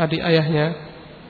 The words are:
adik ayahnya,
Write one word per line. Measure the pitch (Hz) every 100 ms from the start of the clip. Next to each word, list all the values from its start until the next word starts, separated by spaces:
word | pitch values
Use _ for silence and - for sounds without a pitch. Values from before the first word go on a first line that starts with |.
adik | 160 160
ayahnya, | 170 160 156 151 156 165 - - - - -